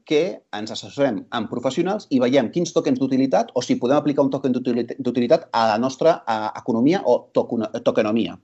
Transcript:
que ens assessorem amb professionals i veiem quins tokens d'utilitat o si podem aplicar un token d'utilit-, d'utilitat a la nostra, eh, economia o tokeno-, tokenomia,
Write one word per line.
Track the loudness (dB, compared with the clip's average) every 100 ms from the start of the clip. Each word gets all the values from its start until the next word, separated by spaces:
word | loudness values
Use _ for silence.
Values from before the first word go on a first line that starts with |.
| -2
que | 0 0 -6 _
ens | -12 -10
assessorem | -10 -12 0 0 0 -6
amb | -6 -6
professionals | -4 -2 -2 -2 -2 0
i | 2
veiem | 4 4 2
quins | -2 0
tokens | 0 0 0
d'utilitat | 0 0 2 0 0
o | -4
si | -2
podem | -2 2 0
aplicar | 2 0
un | 0
token | 0 -2
d'utilit-, | -2 -2 -2 -4 -4
d'utilitat | -4 -2 2 2 2
a | 0 2
la | 2
nostra, | -2 0 2 2 -2
eh, | -4 -4 -6
economia | -2 2 2 2
o | 2 0 2
tokeno-, | -2 0 -4 -4 -2
tokenomia, | 0 0 0 0 -2 -6